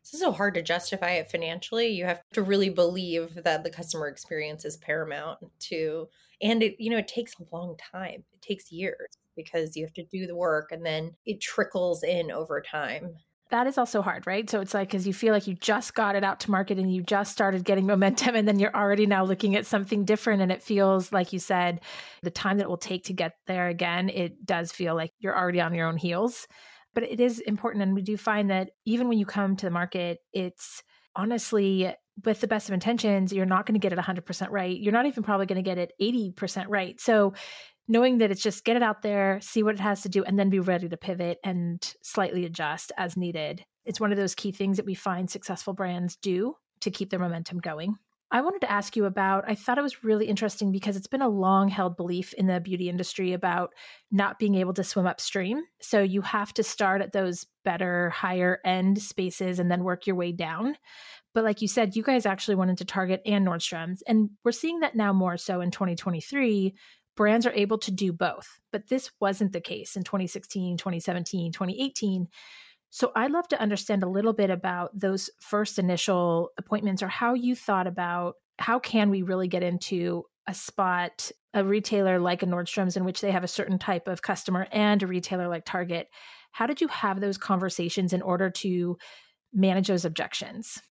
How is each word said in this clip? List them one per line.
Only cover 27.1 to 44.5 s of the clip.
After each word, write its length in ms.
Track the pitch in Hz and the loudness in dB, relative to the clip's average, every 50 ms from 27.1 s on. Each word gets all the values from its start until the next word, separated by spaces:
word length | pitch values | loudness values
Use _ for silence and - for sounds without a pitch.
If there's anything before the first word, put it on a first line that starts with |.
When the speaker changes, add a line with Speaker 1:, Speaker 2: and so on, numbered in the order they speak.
| 240 220 | 0 2
Speaker 2:
is 220 | 240 247 226 233 | 2 2 2 -2
important. 420 | - 214 208 208 - 233 - 202 196 | -4 -4 -4 -2 -2 -2 0 0 2
And 100 | 190 190 | 2 2
we 80 | 202 | 0
do 140 | 185 208 214 | 0 -2 -4
find 340 | 202 - 226 208 208 208 196 | -2 0 0 2 2 2 2
that 200 | 190 190 190 190 _ _ _ | 2 0 0 -4 _ _ _
even 240 | 220 220 240 247 247 | -2 0 2 2 2
when 80 | 233 | 2
you 80 | 214 202 | 2 2
come 320 | 196 - 208 202 196 196 | 0 0 0 0 0 0
to 80 | 190 - | 0 -2
the 40 | 180 | -2
market, 500 | 170 175 175 175 - 185 175 175 170 170 _ _ | 0 -2 -2 -2 -4 -4 -4 -4 -6 -8 _ _
it's 500 | - 190 185 180 - - - - - - _ _ _ _ _ _ _ | -6 -4 -4 -4 -8 -10 -14 -14 -14 -16 _ _ _ _ _ _ _
honestly, 800 | 180 196 220 240 226 - - 226 208 196 196 190 185 185 185 - _ _ _ _ 208 - | -4 -2 0 -2 -2 -2 0 2 4 4 4 4 4 2 0 -2 _ _ _ _ -4 0
with 160 | 226 214 220 | 0 2 2
the 80 | - | 2
best 220 | 208 220 214 - - | 0 0 0 0 -2
of 40 | 196 | -2
intentions, 600 | 180 - 226 240 233 - 214 202 196 190 185 196 | 0 2 2 0 2 2 4 4 4 2 2 2
you're 120 | 196 190 | 0 2
not 200 | 190 190 185 208 | 4 2 2 2
gonna 140 | - 214 214 | 2 2 2
get 120 | 190 190 | 2 2
it 80 | 165 180 | 0 0
a 20 | |
hundred 240 | 170 - 185 180 - | -2 -2 -4 -6 -6
percent 260 | - 170 - 185 190 | -8 -6 -6 -6 -4
right. 260 | 202 196 185 180 180 | -2 -2 -2 -2 -4
You're 160 | - 208 208 214 | 0 0 2 4
not 120 | 233 254 | 4 4
even 160 | 285 - 233 202 | 2 0 -2 0
probably 220 | 214 208 196 196 | 2 2 2 2
gonna 160 | 185 190 185 | 2 0 0
get 160 | 185 190 180 | 0 0 -2
it 140 | 180 175 175 - - | -2 -4 -4 -2 -2
eighty 320 | 202 220 247 247 214 185 | 0 2 2 0 0 -2
percent 380 | 185 - 202 185 - 196 175 202 | -4 -6 -6 -4 -4 -6 -4 -2
right. 300 | 208 202 185 - - - | -2 -2 -2 -4 -8 -2
So 320 | - - 226 214 202 196 196 - - - - - - - _ _ _ | 2 4 6 6 6 4 2 -4 -16 -16 -16 -18 -20 -20 _ _ _
knowing 320 | - 220 233 247 262 254 233 | 2 4 6 6 6 6 6
that 120 | 226 202 | 4 4
it's 100 | 196 190 | 2 0
just 220 | - 214 190 - - | 0 -2 -2 0 2
get 140 | 226 233 | 2 4
it 60 | 240 240 | 6 4
out 180 | 214 208 214 | 4 2 0
there, 380 | - 214 208 202 196 196 190 202 | -2 0 2 4 4 4 2 0
see 220 | - - - 226 214 | -4 -2 0 2 4
what 120 | 214 220 | 4 2
it 60 | 196 | 2
has 200 | 196 208 202 196 - | 2 0 0 0 -2
to 60 | 202 | 0
do, 140 | 185 196 190 | 2 2 2
and 160 | - 196 202 | 4 4 4
then 100 | 196 196 | 4 4
be 100 | 196 190 | 4 4
ready 280 | 175 185 180 175 180 | 4 2 2 0 0
to 80 | 165 170 | -4 -6
pivot 420 | 165 - 196 180 180 175 175 170 - - | -6 -4 -6 -4 -2 -2 -4 -4 -4 -4
and 500 | 196 185 180 170 170 170 175 - - - _ | -4 -2 0 -2 -2 -4 -4 -8 -10 -12 _
slightly 440 | - - - 214 190 175 - 180 175 | -14 -4 -2 0 0 0 0 -2 -4
adjust 460 | 165 170 - 160 147 156 160 - - - | -4 -4 -6 -4 -4 -4 -6 -10 -10 -6
as 200 | - 190 170 165 | -6 -6 -4 -2
needed. 480 | 185 180 175 165 160 151 147 175 185 - _ _ _ _ | -4 -4 -4 -4 -4 -6 -6 -8 -10 -14 _ _ _ _
It's 140 | - - - | -10 -4 -2
one 120 | 220 202 | 0 0
of 60 | 202 | 2
those 180 | 202 196 180 - | 2 0 -2 -2
key 160 | - - 202 | -4 -6 -6